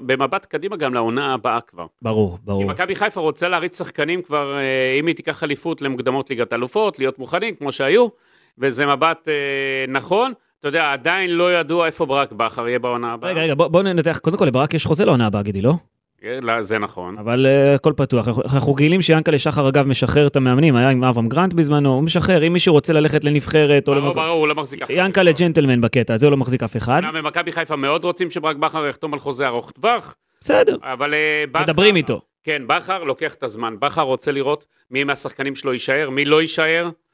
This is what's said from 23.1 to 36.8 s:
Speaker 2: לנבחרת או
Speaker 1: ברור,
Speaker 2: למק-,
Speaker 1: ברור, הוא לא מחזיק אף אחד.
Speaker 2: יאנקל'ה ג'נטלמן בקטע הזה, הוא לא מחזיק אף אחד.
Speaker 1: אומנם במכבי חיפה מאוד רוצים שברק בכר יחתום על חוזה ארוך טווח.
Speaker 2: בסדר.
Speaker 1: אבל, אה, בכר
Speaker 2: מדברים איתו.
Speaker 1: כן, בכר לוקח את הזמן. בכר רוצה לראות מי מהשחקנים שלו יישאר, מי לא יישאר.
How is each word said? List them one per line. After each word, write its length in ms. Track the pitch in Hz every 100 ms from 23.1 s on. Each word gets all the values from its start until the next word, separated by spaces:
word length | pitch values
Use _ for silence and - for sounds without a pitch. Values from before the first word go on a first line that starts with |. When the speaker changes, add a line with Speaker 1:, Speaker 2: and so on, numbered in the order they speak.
| 151
Speaker 2:
לנבחרת 640 | 147 147 - 156 143 143 143
או 60 |
Speaker 1:
ברור, 120 | 139 143
Speaker 2:
למק-, 60 | 160
Speaker 1:
ברור, 120 | 160
הוא 200 | 165 151
לא 60 |
מחזיק 280 | 151 135 143
אף 60 | 131
אחד. 60 | 156
Speaker 2:
יאנקל'ה 360 | 190 190 180
ג'נטלמן 480 | 147 175 160 139 123
בקטע 340 | 117 127 113
הזה, 120 | 113 147
הוא 40 |
לא 60 | 139
מחזיק 260 | 123 127
אף 140 | 113 113
אחד. 260 | 117 143
Speaker 1:
אומנם 180 | 156 160
במכבי 280 | 151 160 170
חיפה 240 | 170 156 147
מאוד 280 | 143 170
רוצים 260 | 175 175 175
שברק 260 | 170 156 143
בכר 300 | 156 160 147
יחתום 260 | - 156
על 60 | 143
חוזה 260 | 139 127 135
ארוך 240 | 120 -
טווח. 440 | - 214 233 - - _ _
Speaker 2:
בסדר. 360 | - - - -
Speaker 1:
אבל, 320 | 131 127 147
אה, 300 | 151 156 151 147
בכר 100 | 156
Speaker 2:
מדברים 340 | 175 156 208 180
איתו. 240 | 143 110 _ _
Speaker 1:
כן, 180 | 156 147 120
בכר 380 | 151 165 190
לוקח 300 | 151 127 151
את 80 | -
הזמן. 320 | 123 107 117 104
בכר 220 | 143 160
רוצה 300 | 135 127 147
לראות 320 | 139 135 151 _ _ -
מי 140 | 131
מהשחקנים 520 | 143 135 135 - 139 135
שלו 160 | 135
יישאר, 380 | 123 - 139 143
מי 140 | 135
לא 160 | 143 156
יישאר. 480 | 160 165 156 165